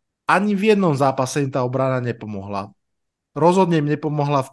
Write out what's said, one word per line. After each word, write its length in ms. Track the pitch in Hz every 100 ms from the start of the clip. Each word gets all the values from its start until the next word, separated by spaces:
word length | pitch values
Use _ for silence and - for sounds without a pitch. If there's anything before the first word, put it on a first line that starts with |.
| _ _ -
Ani 260 | 165 208
v 220 | 196 214 202
jednom 180 | 185
zápase 480 | 139 135 135 127 151
im 80 | 139
tá 140 | 135 123
obrana 380 | 131 131 131
nepomohla. 680 | 123 117 107 104 98 101 98 _ _ _ _ _ _
Rozhodne 460 | 139 160 185 185 165
im 80 | 147
nepomohla 560 | 151 156 147 143 139
v 80 | 131